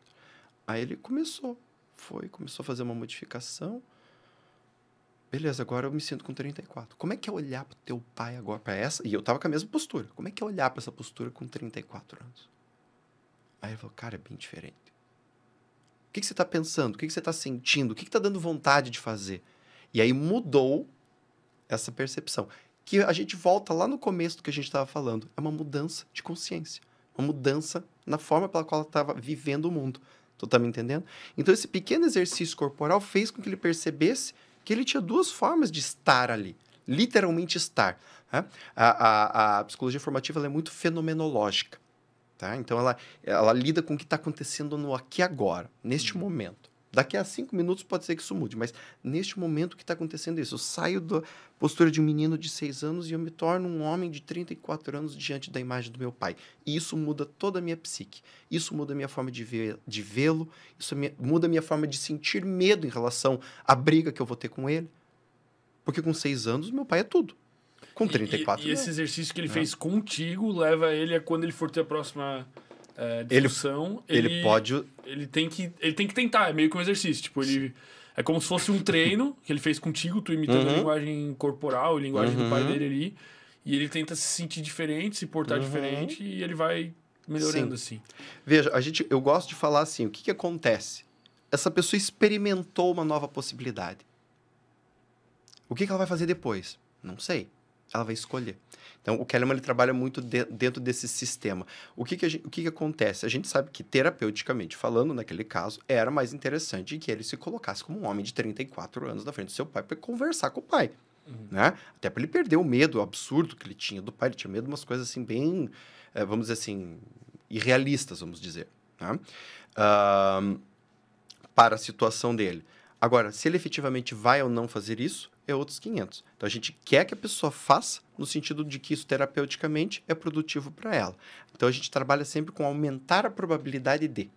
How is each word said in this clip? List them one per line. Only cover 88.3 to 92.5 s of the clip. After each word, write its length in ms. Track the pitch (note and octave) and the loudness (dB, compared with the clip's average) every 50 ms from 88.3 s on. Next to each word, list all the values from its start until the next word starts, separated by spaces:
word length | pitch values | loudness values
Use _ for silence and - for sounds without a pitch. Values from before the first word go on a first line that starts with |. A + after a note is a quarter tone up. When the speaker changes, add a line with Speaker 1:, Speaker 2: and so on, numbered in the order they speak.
| - - - | -20 -14 2
Speaker 1:
Veja, 240 | C#3 D3+ D#3 C#3 D3+ - | 6 6 6 8 6 4
a 80 | B2+ | 2
gente, 240 | B2+ D#3 D#3+ - - - | 2 0 0 -2 0 2
eu 100 | C#3 C3 | 2 4
gosto 280 | C3 C#3 D3 F3+ D3 - | 6 6 6 4 4 -2
de 60 | - | -4
falar 240 | - - D3 D3 D3 | -2 2 4 4 4
assim: 260 | D3+ D3+ - - A#2 | 4 2 0 -2 -4
o 40 | G#2 | -4
que 120 | - - - | -4 -4 -4
que 80 | - | -4
acontece? 720 | G3 - - F3 F3 D#3+ - B2 A2 G#2+ - - - - - _ _ _ _ _ _ _ _ _ | -2 -2 -2 -4 -4 0 2 2 2 2 0 -6 -12 -14 -18 _ _ _ _ _ _ _ _ _
Essa 200 | - C#3 - F3 | -2 0 0 2
pessoa 280 | D#3+ F3+ E3+ - - G3+ | 2 2 2 2 2 0
experimentou 920 | G3+ - - _ - G#3 G#3 G#3 G3+ G3+ | 0 -2 2 _ 4 4 4 2 0 0